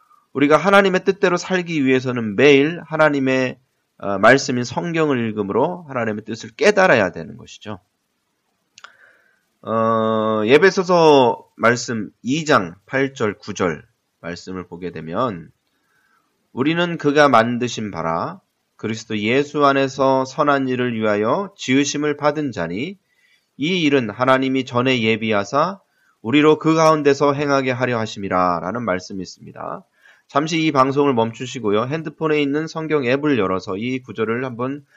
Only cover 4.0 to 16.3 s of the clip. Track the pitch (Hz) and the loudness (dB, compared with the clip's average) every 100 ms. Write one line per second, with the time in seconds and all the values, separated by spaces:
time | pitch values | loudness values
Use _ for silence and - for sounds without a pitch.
4 | 98 98 107 135 135 123 120 - 170 165 | -6 2 6 6 2 -4 -4 -6 -4 -2
5 | 156 131 113 107 98 98 151 180 160 131 | 0 0 -2 -4 -2 0 -2 -4 -10 -6
6 | 113 107 104 113 107 - 170 202 185 135 | -4 -6 -8 -12 -14 0 2 4 4 4
7 | 92 85 - 87 - - 104 101 _ _ | 2 -2 -12 -16 -20 -20 -16 -16 _ _
8 | _ _ _ _ _ _ _ _ - _ | _ _ _ _ _ _ _ _ -20 _
9 | _ _ _ _ _ _ 113 110 113 113 | _ _ _ _ _ _ -6 -2 0 0
10 | 110 110 110 110 107 143 190 185 175 180 | 0 0 0 0 4 6 6 2 2 4
11 | 160 143 123 - - - 113 120 123 117 | 6 8 6 2 -8 0 2 2 -2 -8
12 | 101 - 113 143 156 131 90 82 _ 135 | -8 -10 -6 -4 0 0 0 -8 _ -2
13 | 139 135 110 92 - 98 95 76 - _ | -2 -2 -4 -4 -10 -4 -4 -4 -10 _
14 | _ _ 85 87 - 92 90 87 90 82 | _ _ -14 -12 -12 -14 -14 -14 -12 -12
15 | 80 90 127 90 80 _ _ _ _ _ | -8 -4 -4 -6 -14 _ _ _ _ _
16 | _ _ _ | _ _ _